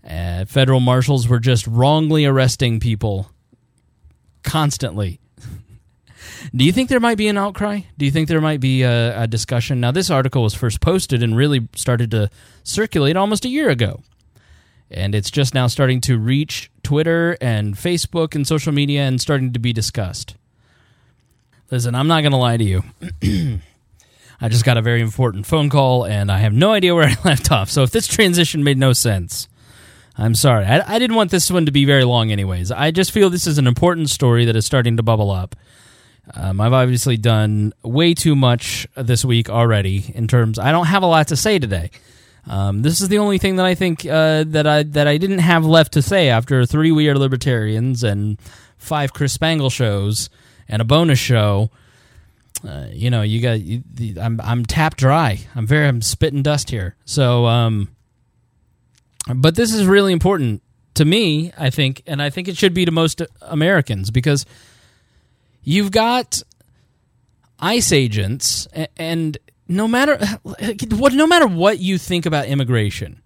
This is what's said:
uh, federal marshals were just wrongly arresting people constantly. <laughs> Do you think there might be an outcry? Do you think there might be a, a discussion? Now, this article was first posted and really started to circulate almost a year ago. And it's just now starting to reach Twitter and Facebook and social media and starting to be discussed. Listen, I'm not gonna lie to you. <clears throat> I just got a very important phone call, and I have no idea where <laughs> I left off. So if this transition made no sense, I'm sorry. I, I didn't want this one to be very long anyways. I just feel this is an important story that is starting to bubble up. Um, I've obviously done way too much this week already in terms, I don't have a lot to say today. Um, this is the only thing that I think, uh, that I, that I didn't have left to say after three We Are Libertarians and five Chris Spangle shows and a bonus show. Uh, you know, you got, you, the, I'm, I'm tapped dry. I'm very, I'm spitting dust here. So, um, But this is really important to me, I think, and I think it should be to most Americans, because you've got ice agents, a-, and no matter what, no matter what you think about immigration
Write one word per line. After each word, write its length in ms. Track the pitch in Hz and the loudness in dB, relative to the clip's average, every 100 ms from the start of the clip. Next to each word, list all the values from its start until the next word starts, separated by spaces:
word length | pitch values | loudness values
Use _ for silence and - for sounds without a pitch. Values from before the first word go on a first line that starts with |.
| - | -10
uh, 360 | 80 87 90 | -8 -6 -6
federal 340 | 98 139 131 131 | -4 0 2 2
marshals 480 | 123 127 127 139 117 | 2 2 0 0 2
were 140 | 123 | 0
just 260 | 120 117 113 | 2 0 0
wrongly 580 | 113 135 156 156 156 | 0 2 2 2 2
arresting 540 | 143 135 127 - 127 110 | 2 2 2 0 -2 0
people 540 | 117 107 110 98 98 _ _ _ _ _ _ _ - _ _ _ | -2 -2 -4 -4 -8 _ _ _ _ _ _ _ -20 _ _ _
constantly. 800 | - 156 147 - 123 90 98 85 _ _ | -4 -2 -2 -4 -8 -4 -6 -8 _ _
<laughs> 1160 | - - - - _ _ _ - - - 139 | -18 -18 -20 -20 _ _ _ -20 -20 -18 -10
Do 120 | 127 139 | 2 2
you 60 | |
think 180 | 185 254 | 2 0
there 100 | 254 | 0
might 160 | 233 214 | 0 0
be 120 | 214 | 0
an 100 | 202 | 0
outcry? 420 | 202 190 208 208 175 - | -4 -4 -6 -6 -10 -4
Do 80 | |
you 60 | 143 | -2
think 180 | 151 156 | 0 0
there 140 | 160 | 0
might 180 | 156 151 | 0 0
be 220 | 131 131 | 0 0
a, 400 | 127 117 117 117 | 2 0 -2 -2
a 40 | 117 | -4
discussion? 540 | 113 - 123 113 131 | -4 -4 -4 -2 -2
Now, 100 | 120 | 0
this 200 | 156 180 | -2 0
article 320 | 143 131 135 | 0 0 0
was 100 | 110 | -2
first 300 | - 120 104 | -2 -4 0
posted 400 | - 185 - 123 | 0 0 0 -2
and 120 | 120 | 0
really 320 | 113 147 139 113 | 2 2 0 -4
started 360 | - - 120 117 | -8 -2 -2 0
to 180 | 110 101 _ - - | 0 -2 _ -20 -20
circulate 540 | - - 214 175 139 180 | -10 -4 -2 0 0 2
almost 300 | 202 214 254 | 0 -2 -2
a 20 | |
year 220 | 269 277 | -2 0
ago. 320 | 127 104 92 - _ _ _ _ - _ _ _ | 0 -2 -4 -16 _ _ _ _ -20 _ _ _
And 240 | - 98 | -6 -2
it's 160 | 104 98 | -2 -2
just 240 | 147 135 | -2 0
now 120 | 135 123 | 0 -2
starting 360 | - 131 127 | 0 0 0
to 160 | 120 117 | 0 0
reach 520 | 110 139 156 - - _ | 0 -2 -2 -8 -14 _
Twitter 560 | - 143 160 165 170 175 | -4 -2 0 0 0 -2
and 340 | 123 110 104 | -2 -2 -2
Facebook 600 | 101 175 175 - 170 160 | -4 -4 -4 -4 -4 -4
and 120 | 151 139 | -2 -2
social 240 | 156 160 | -2 0
media 300 | 143 143 143 | 0 0 0
and 140 | 139 127 | 0 -2
starting 360 | - 139 131 | 0 0 0
to 40 | 123 | -2
be 140 | 117 | -2
discussed. 640 | 110 107 - 92 - - - _ _ _ _ _ _ _ _ _ _ _ _ _ | -2 -4 -6 -8 -8 -14 -20 _ _ _ _ _ _ _ _ _ _ _ _ _
Listen, 240 | 127 117 | -4 -2
I'm 120 | 120 147 | 0 2
not 160 | 165 | 2
gonna 160 | 147 135 | 2 2
lie 200 | 123 117 | 2 2
to 60 | |
you. 180 | 107 92 - _ 175 - | 2 0 -4 _ -16 -4
<clears throat> 380 | 196 202 151 110 - _ _ _ _ _ _ - | -2 0 -2 -4 -10 _ _ _ _ _ _ -8
I 60 | 117 | 0
just 160 | 117 120 | 2 2
got 100 | 117 | 2
a 60 | |
very 180 | 113 120 | 2 0
important 460 | 113 107 123 98 101 | 0 0 -2 -2 -2
phone 240 | 160 147 | 0 2
call, 340 | 147 135 127 | 2 2 2
and 260 | 98 104 101 | 0 -2 0
I 100 | 95 | 2
have 120 | 110 | 2
no 200 | 110 190 | 4 4
idea 220 | 214 180 | 4 4
where 140 | 170 147 | 4 4
<laughs> 0 | |
I 80 | 110 | 4
left 260 | 185 127 - | 0 0 2
off. 200 | 123 95 | 0 0
So 120 | - | 0
if 100 | 127 | 2
this 140 | - - | 0 -2
transition 560 | - 202 175 165 156 | 0 2 2 0 0
made 140 | 143 135 | 0 2
no 160 | 135 | 2
sense, 560 | 123 120 98 87 - - _ - - - - _ - | 2 0 -2 -4 -10 -14 _ -20 -20 -20 -20 _ -4
I'm 200 | 110 110 | -2 2
sorry. 280 | 143 117 | 4 2
I, 300 | 98 147 - | 2 2 2
I 40 | 220 | -2
didn't 160 | 247 226 | 0 2
want 160 | 190 | 2
this 180 | 185 - | 0 0
one 160 | 180 151 | 0 2
to 60 | |
be 140 | 139 139 | 2 4
very 180 | 139 | 4
long 260 | 123 120 110 | 4 2 0
anyways. 400 | 104 98 90 90 | -2 -2 -4 -4
I 220 | 104 151 | -2 0
just 180 | 165 185 | 0 0
feel 200 | 220 196 | 4 2
this 180 | 175 160 | 2 -2
is 100 | 147 | 2
an 80 | 127 | 2
important 440 | 120 175 170 147 | 2 0 0 -4
story 340 | - 131 120 | 0 2 2
that 100 | 120 | 2
is 100 | 113 | 0
starting 340 | - 135 120 113 | 0 0 0 0
to 40 | |
bubble 300 | 113 110 101 | 0 0 0
up. 240 | 95 92 - _ - - _ _ _ - - | -4 -6 -12 _ -20 -20 _ _ _ -20 -8
Um, 240 | 95 95 | -6 0
I've 140 | 110 | 2
obviously 420 | 131 127 120 135 117 | 4 2 2 0 0
done 560 | 113 110 107 107 104 - | 2 2 2 0 -2 -4
way 320 | 113 127 170 | -4 2 2
too 220 | 170 165 143 | 2 2 4
much 500 | 127 120 - - - | 2 2 -4 -10 -10
this 300 | - 120 120 | -8 -2 0
week 260 | 131 117 107 | 2 0 0
already 600 | 113 117 107 95 98 92 | 0 2 2 0 -4 -6
in 140 | - 113 | -6 0
terms, 280 | 123 113 107 | 2 2 0
I 140 | 117 | 0
don't 160 | 165 165 | 0 2
have 160 | 196 | 2
a 40 | 185 | 4
lot 220 | 160 151 | 2 2
to 80 | 147 | 0
say 220 | 214 202 | 0 0
today. 320 | 120 92 82 - _ - _ _ - | 0 -4 -6 -12 _ -20 _ _ -8
Um, 360 | 98 98 101 | -4 -2 0
this 180 | 135 170 | 0 0
is 80 | 190 | 0
the 100 | 208 | 0
only 200 | 208 190 | 2 0
thing 180 | 190 185 | 0 0
that 80 | 185 | 0
I 80 | |
think, 300 | 170 180 160 | 0 -2 -2
uh, 400 | - 156 156 156 156 | -2 2 2 2 0
that 180 | 156 151 | 0 2
I, 160 | 151 | 2
that 240 | 151 147 147 | 0 0 2
I 80 | 147 | 2
didn't 220 | 190 190 | 0 2
have 260 | 165 170 | 4 4
left 280 | 160 165 151 | 6 4 4
to 80 | 151 | 2
say 260 | 135 196 151 | 2 2 2
after 360 | 113 120 135 | 2 2 0
three 280 | 123 151 160 | 2 2 2
We 160 | 156 151 | 4 4
Are 80 | 139 | 2
Libertarians 880 | 135 127 139 120 110 110 127 123 | 0 0 -2 0 0 -2 -2 -2
and 340 | 117 101 104 104 - - - _ | -2 -2 -4 -6 -12 -20 -20 _
five 380 | - 151 139 | -6 -4 -4
Chris 180 | - 139 | -2 -4
Spangle 380 | - 160 160 135 | -2 -2 0 -2
shows 580 | - 117 101 101 104 - _ _ _ - | 0 -2 0 -2 -4 -6 _ _ _ -8
and 140 | 107 | -4
a 20 | |
bonus 340 | 117 147 165 131 | 2 4 4 2
show. 520 | - 120 104 101 107 _ _ _ _ - _ _ _ - | 2 2 2 2 -2 _ _ _ _ -20 _ _ _ -14
Uh, 240 | - 71 58 | -12 -12 -12
you 180 | 57 120 | -4 -2
know, 120 | 117 | 0
you 180 | 107 113 | 0 0
got, 200 | 120 110 | 0 -2
you, 220 | 82 120 - | -4 -8 -8
the, 300 | 127 113 87 | -10 -8 -6
I'm, 200 | 117 113 | -4 -4
I'm 240 | - 120 113 | -2 -2 -2
tapped 320 | 160 156 - | -2 -2 2
dry. 420 | 131 151 147 98 - 127 | 2 4 2 -2 -8 -8
I'm 100 | 110 | 0
very, 220 | 151 143 | 2 2
I'm 140 | 123 | 0
spitting 400 | 107 - 160 139 | -4 -2 -2 0
dust 260 | 139 147 - | 0 -2 -4
here. 240 | 117 92 - - | -6 -8 -10 -6
So, 400 | - 127 120 120 | 0 2 2 2
um, 420 | 120 117 107 101 _ _ _ _ _ _ _ _ _ _ _ _ _ - | 2 2 0 -4 _ _ _ _ _ _ _ _ _ _ _ _ _ -8
But 220 | 127 147 | 0 2
this 180 | 165 233 | 2 0
is 140 | 220 190 | 2 4
really 260 | 202 196 | 4 4
important 500 | 170 185 190 127 104 _ _ _ | 2 0 0 -2 -4 _ _ _
to 100 | - | 0
me, 480 | 151 202 202 151 165 - | 2 2 2 -2 -4 -4
I 120 | 139 | -4
think, 320 | 139 135 135 - | 0 -2 -2 -10
and 140 | 143 | -6
I 100 | 143 | -6
think 180 | 160 185 | -6 -10
it 80 | 175 | 0
should 180 | 196 | 0
be 100 | 175 | 2
to 60 | 175 | 0
most 300 | 165 165 - 165 _ | 2 0 -2 -12 _
Americans, 720 | - 156 160 190 - 101 95 | -8 -2 2 2 0 -4 -2
because 360 | 120 139 143 - - - _ _ _ _ _ _ _ _ _ | -2 0 -2 -4 -20 -20 _ _ _ _ _ _ _ _ _
you've 280 | - 180 202 | -2 -2 0
got 520 | 220 226 247 - - - _ _ _ _ _ _ _ _ _ _ _ | 0 2 0 -4 -10 -10 _ _ _ _ _ _ _ _ _ _ _
ice 340 | 175 220 - | -2 0 2
agents, 760 | 143 127 104 98 135 - - - | 2 2 -2 -4 -4 -4 -6 -8
a-, 140 | 151 160 - | -10 -10 -8
and 380 | 165 165 160 151 _ _ - | -6 -4 -4 -8 _ _ -6
no 220 | 180 220 | -2 0
matter 300 | 240 285 285 202 214 | 0 2 0 -2 -6
what, 720 | - - 202 202 226 214 269 | -14 -8 -8 -6 -4 2 2
no 140 | 262 320 | 4 4
matter 200 | 349 269 | 4 4
what 320 | 170 190 208 | 2 0 0
you 200 | 185 185 | -2 -4
think 280 | - 180 160 | -2 -4 -2
about 200 | 151 117 | -2 -2
immigration 760 | 139 123 120 104 - 78 - | -2 0 0 0 -4 -12 -16